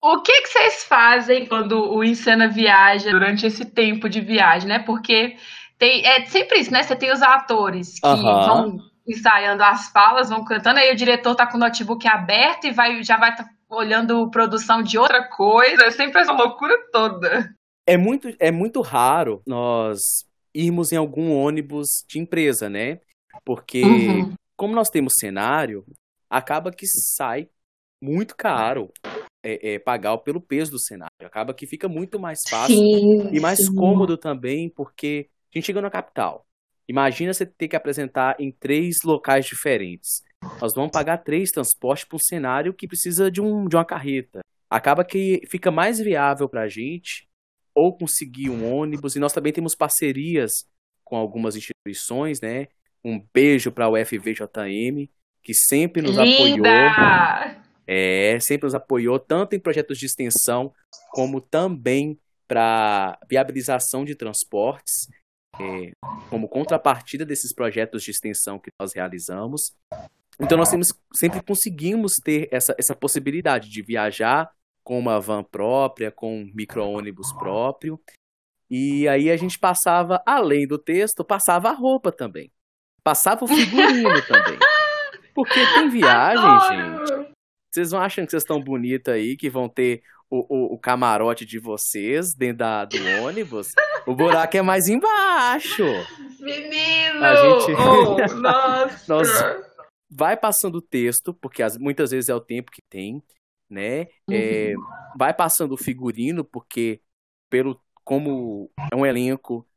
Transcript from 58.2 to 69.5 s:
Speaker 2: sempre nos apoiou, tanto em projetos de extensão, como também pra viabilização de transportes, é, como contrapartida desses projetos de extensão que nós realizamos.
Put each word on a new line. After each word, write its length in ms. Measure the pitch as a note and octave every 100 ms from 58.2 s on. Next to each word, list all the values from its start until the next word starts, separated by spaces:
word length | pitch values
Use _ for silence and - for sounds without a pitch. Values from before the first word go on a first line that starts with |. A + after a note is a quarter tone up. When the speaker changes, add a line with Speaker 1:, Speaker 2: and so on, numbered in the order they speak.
| G2+ A#2
Speaker 2:
sempre 260 | - C#3+ C#3+
nos 80 |
apoiou, 420 | C3 - B2+ A#2+ C3
tanto 380 | - D#3+ G3
em 60 | G3+
projetos 360 | E3+ D3+ D3+ C3
de 100 | C3+
extensão, 640 | - B2+ A2+ - A#2+ C#3 _ _ - _
como 280 | - C3 C3+
também 800 | - D#3 F#3 E3 A#2+ C3 D3 D3+ _ _ _
pra 680 | A#2 A2+ A2+ G#2+ G2+ F#2+ - -
viabilização 760 | C3 C3 C3+ B2+ B2+ - C3
de 120 | C#3+ C#3+
transportes, 920 | A2 A2 - G#2 A2 - - - - _ _ _ _ -
é, 320 | F#2+ F#2 F2+ F2 - - -
como 200 | A#2 A2
contrapartida 760 | C3 D3+ D#3+ D3 B2+ - C#3
desses 300 | D3+ C#3+ B2+
projetos 480 | - A#2+ G#2+ A2 A2+
de 80 | -
extensão 480 | G2+ G#2+ G#2 - G2
que 120 | - _
nós 120 | G2
realizamos. 840 | F#2+ F2+ F2+ - F#2 A2